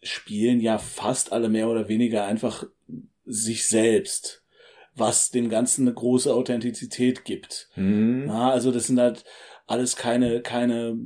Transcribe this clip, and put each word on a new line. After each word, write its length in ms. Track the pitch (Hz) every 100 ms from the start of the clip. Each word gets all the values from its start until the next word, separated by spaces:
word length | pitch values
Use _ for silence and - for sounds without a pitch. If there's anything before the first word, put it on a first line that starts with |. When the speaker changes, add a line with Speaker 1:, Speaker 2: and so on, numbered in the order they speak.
Speaker 1:
spielen 560 | - - - 107 113 123
ja 180 | 113 110
fast 540 | - - 107 127 -
alle 160 | 110 117
mehr 200 | 110 110
oder 200 | 113 104
weniger 360 | 110 120 110
einfach 400 | 101 110 120 - - _ _ - - _
sich 440 | - 113 110 113 -
selbst, 720 | 110 113 107 - - - - _ _ - - - -
was 340 | 110 120 -
dem 180 | 123 117
Ganzen 380 | 110 123 - 127
eine 80 |
große 400 | 117 120 127 135
Authentizität 880 | 120 127 120 120 113 123 - 127 127
gibt. 440 | - 95 - - - -
Speaker 2:
Mhm. 480 | 95 104 110 127 135
Speaker 1:
Ja, 240 | 110 123
also 220 | 131 123
das 160 | 120 117
sind 100 | 127
halt 260 | 123 110 - - - - -
alles 260 | 110 123
keine, 460 | - 120 120 123 117
keine 560 | 120 120 123 117 117 117